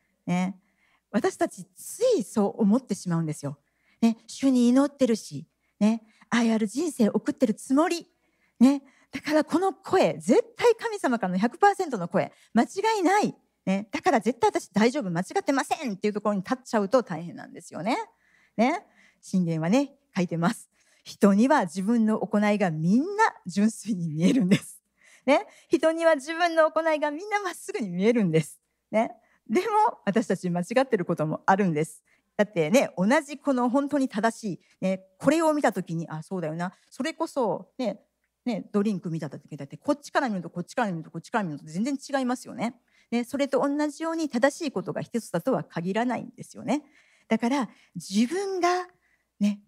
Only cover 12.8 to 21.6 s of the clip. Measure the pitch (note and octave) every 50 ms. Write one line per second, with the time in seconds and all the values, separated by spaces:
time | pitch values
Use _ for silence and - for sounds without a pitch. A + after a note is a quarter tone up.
12.8 | G4+ A4 A4+ G#4+ F4+ E4 F#4+ G#4 F4 G3 - - _ _ _ _ _ - F#3+ G3
13.8 | G#3+ - - D#4 - F#4 D#4 A3+ - A3 B3+ - - G#4 - E4+ - - _ G3+
14.8 | A3 B3 A#3+ D4+ A3+ F#3 E3+ E3 F#3 - D#4 G4 - - C#4 C4+ D4 - - F4
15.8 | D#4+ B3 G3+ F3+ - G#3 G3+ G#3 - G#3+ G#3 G3 F#3 - C4 B3+ - - - A3
16.8 | G3+ F#3+ - C4 - - F3 - E3+ E3+ - - A#2 A2 - - E3+ - - -
17.8 | D#3 G#3 C4 G#4 A4+ - _ _ _ _ _ _ _ _ _ - A3 B3+ D#4+ G#4
18.8 | - _ _ _ _ _ _ _ _ - - F#3+ F3+ E3 E3 D#3+ D#3 E3+ G3+ C4+
19.8 | C#4+ C4+ - _ _ _ _ F#3 F3 F3 E3+ E3 E3 F3+ A#3 - - _ _ _
20.8 | _ _ _ _ _ - - - - G3+ G3 G3+ A#3 C4+ D#4 C#4